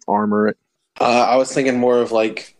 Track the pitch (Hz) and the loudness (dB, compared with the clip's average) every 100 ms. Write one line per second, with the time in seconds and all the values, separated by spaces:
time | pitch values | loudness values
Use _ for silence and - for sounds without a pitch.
0 | - 104 107 104 107 - _ _ _ - | -4 -2 0 0 -2 -4 _ _ _ -4
1 | 120 120 110 127 131 147 135 123 123 120 | 0 2 2 2 0 -2 -2 0 0 0
2 | 113 113 110 104 - | 0 0 -2 -4 -16